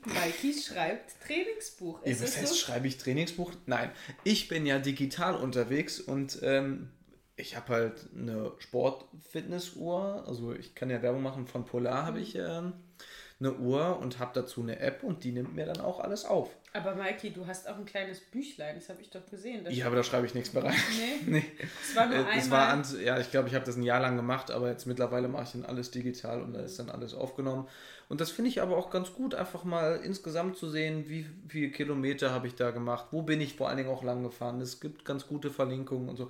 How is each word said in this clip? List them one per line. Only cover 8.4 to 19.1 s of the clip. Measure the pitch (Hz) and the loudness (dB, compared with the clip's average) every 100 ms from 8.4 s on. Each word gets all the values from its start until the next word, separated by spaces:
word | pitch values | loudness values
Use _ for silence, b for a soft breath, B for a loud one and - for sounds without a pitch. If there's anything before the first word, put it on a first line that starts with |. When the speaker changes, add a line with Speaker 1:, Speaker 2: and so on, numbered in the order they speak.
| 113 - | -4 -6
Speaker 2:
Sportfitnessuhr, | - 123 131 135 - 151 - 160 180 180 180 - 170 180 196 202 - | -4 2 2 2 -8 -20 -10 -8 -4 -4 -6 -6 -2 0 0 -4 -6
also | 120 117 | -6 -4
ich | - - - | -6 -10 -6
kann | 131 | -2
ja | 120 | 2
Werbung | 120 131 | 2 2
machen, | 135 131 123 | 0 -4 -6
von | 127 117 | -6 -2
Polar | 123 123 131 160 | 0 2 2 0
hab | - | -2
Speaker 1:
Mhm. | |
Speaker 2:
ich, | - - | -4 -4
ähm, | 170 165 180 180 - B B B B B | -2 -2 -4 -6 -12 B B B B B
eine | 131 | 0
Uhr | 135 123 135 170 180 | 2 2 4 4 2
und | 131 123 | -2 -2
hab | 123 | -2
dazu | 131 - - | -2 -2 -2
eine | 117 - | -4 0
App | - 135 | -2 -2
und | 262 156 | -2 -2
die | 127 | -2
nimmt | 123 123 156 | -2 -4 -4
mir | 160 | -4
dann | 180 | -2
auch | - - | -2 -2
alles | - 214 - | -2 -2 2
auf. | 175 - - - | 2 2 -6 -8
Speaker 1:
Aber | 208 180 | -4 -2
Mikey, | 185 190 - 208 | -2 -2 -4 -6
du | 175 180 | -8 -8
hast | 180 - | -8 -8
auch | 202 | -10
ein | 208 | -8
kleines | 196 190 185 | -6 -6 -8
Büchlein, | - 247 294 - 151 160 | -8 -6 -6 -6 -8 -8
das | - | -10
hab | 185 | -14
ich | |
doch | - | -14